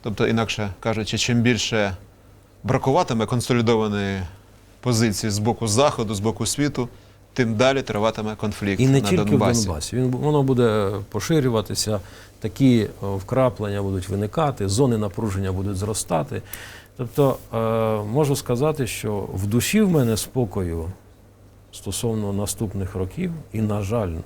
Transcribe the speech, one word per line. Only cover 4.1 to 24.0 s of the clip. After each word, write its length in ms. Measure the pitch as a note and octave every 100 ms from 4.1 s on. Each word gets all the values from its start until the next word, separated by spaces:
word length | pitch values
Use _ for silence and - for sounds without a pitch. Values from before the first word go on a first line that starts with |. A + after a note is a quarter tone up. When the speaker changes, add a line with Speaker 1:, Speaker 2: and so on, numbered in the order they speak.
| G2 E2+ - - - - -
Speaker 1:
позиції 500 | B2 A2+ A#2 G2 A2
з 80 | G#2
боку 280 | G#2+ A2 A2+
Заходу, 480 | G#2 C#3+ - G#2+ G#2
з 40 |
боку 260 | A2 G#2+ A2+
світу, 440 | - C#3+ C#3+ A#2+ - - - -
тим 220 | - A#2 A2
далі 260 | B2+ C3+
триватиме 540 | C3 G#2 A2 A2+ G#2+ G#2+
конфлікт 460 | G#2+ - G2+ F#2+
Speaker 2:
І 60 | C3
не 140 | C3+
Speaker 1:
на 80 | G#2
Speaker 2:
тільки 140 | F#2
Speaker 1:
Донбасі. 380 | G#2 B2+ G#2 A#2
Speaker 2:
в 40 | G2
Донбасі. 300 | D#2+ - A#2
Він, 140 | B2+
воно 320 | B2 C#3+ D3
буде 480 | C3+ B2+ A#2+ G#2+ G2 G2+ G2+
поширюватися, 920 | G#2+ - D#3+ C3 A2 G2 G2+ G#2 G#2 - - - -
такі, 400 | A2 - C3+ A#2+
е, 100 | G#2 -
вкраплення 800 | G2 G2 F#2+ A#2+ B2+ G2 G#2 G2+
будуть 280 | G2 G2 F2+
виникати, 600 | G2 G#2 D#3+ D3 - G2
зони 280 | G2+ C#3 A2+
напруження 540 | G#2 - A2 F#2+ F#2+
будуть 260 | F#2 G2 F#2+
зростати. 640 | G#2 G#2+ - E3 C#3+ G#2+ - - - - - -
Тобто, 400 | A#2+ - C#3 - -
е, 40 | A2+ A2 A2+ A2 G#2+ G#2
можу 240 | B2 C#3+ C#3
сказати, 520 | - A#2+ D3+ D3 A#2
що 400 | - A2 G#2 -
в 140 | F#2 G2+
душі 340 | A#2+ - G#3+
в 80 | G#3
мене 280 | D#3+ A#2+ A2
спокою 720 | - C3 A2+ G#2 F2 E2 E2 F#2+ - - - - - - -
стосовно 640 | - - F#2+ A#2 A2 G#2
наступних 640 | G2+ G#2 - A2 G2 F#2 F#2
років 360 | F#2 - F3+ D#3+ -
і, 100 | G#2+
на 200 | G#2+ G#2
жаль 320 | F#2+ A#2